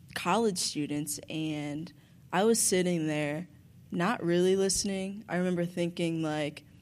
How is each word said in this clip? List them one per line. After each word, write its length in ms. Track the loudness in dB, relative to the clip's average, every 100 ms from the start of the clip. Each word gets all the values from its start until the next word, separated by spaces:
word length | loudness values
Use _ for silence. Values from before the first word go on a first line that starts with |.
| -14
college 440 | -6 0 2 2 0
students. 600 | -4 -4 -4 -4 -4 -8 -8
And 600 | -6 -4 -4 -6 -8 -10 -16 -20 -20 -4
I 140 | 2
was 160 | 4 4
sitting 460 | 4 2 2 2 0
there 400 | 0 -2 -4 -8 -16 -20 -20 -8
not 320 | -2 0 0
really 320 | 2 4 4
listening. 680 | 4 2 0 -2 -2 -6 -8 -4
I 80 | 0
remember 280 | 0 0
thinking, 580 | 0 -2 -2 0 -2 0
like, 400 | -2 -2 -2 -6 -18 -20